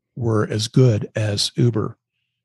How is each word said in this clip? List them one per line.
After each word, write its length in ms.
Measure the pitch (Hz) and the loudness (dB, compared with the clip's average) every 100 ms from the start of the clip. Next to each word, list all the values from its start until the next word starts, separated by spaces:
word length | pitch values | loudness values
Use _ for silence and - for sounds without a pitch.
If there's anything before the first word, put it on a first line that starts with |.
| _ - | _ -6
were 280 | 113 107 - | -2 0 -2
as 180 | 110 107 | -4 0
good 420 | 131 127 104 - 113 | 4 4 2 -4 -6
as 360 | 107 104 - - | -4 -4 -4 0
Uber 420 | 123 110 110 - _ _ _ _ | 0 0 -4 -10 _ _ _ _